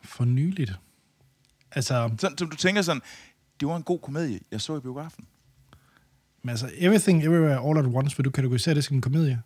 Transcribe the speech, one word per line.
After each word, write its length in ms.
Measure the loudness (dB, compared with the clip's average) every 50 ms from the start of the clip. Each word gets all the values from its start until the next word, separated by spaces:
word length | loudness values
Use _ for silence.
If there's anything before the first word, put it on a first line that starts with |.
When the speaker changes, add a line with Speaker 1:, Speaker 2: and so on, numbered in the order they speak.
| _
Speaker 1:
For 220 | -20 -6 -2 0
nyligt? 460 | 0 2 2 0 -2 -2 -2 -4 -4 -6 -12 _ _ _ _ _ _ _ _ _ _ _ _ _ _ _ _ _ _
Altså 380 | -6 -6 -4 -2 -2 -2 0 -2 -4 -2
Speaker 2:
Sådan, 180 | -4 -4 -4 -4
som 120 | -8 -8
du 60 | -6
tænker 260 | -2 0 0 2 2
sådan, 200 | 2 0 -2 -4 -4 -12 -20 -20 -20 -20 _ _ _ _ _ _
det 80 | -6 -4
var 80 | -4
en 80 | -6 -4
god 160 | -4 -4 -4
komedie, 400 | -4 -8 -6 -4 -4 -4 -6 -8 -10 _
jeg 100 | -10 -8
så 160 | -8 -6 -8 -8
i 20 |
biografen. 480 | -8 -10 -12 -12 -14 -14 -16 _ -20 _ _ _ _ _ _ _ _ _ -20 _ _ _ _ _ _ _ _ _ _ _ _ _
Speaker 1:
Men 80 | _ -8
altså, 220 | -6 -6 -6 -8 -6 2
Everything 460 | 4 6 6 6 6 6 4 4 6
Everywhere 460 | 4 4 4 4 4 4 2 2 2
All 80 | 2 2
at 80 | 2 2 2
Once, 220 | 2 0 0 0 -2
vil 80 | -2
du 60 | -2
kategorisere 440 | 0 0 0 0 0 0 2 2 2
det 80 | 0 0
som 120 | 0 0
en 60 | -2
komedie? 400 | 0 0 0 2 2 2 0 -2 -4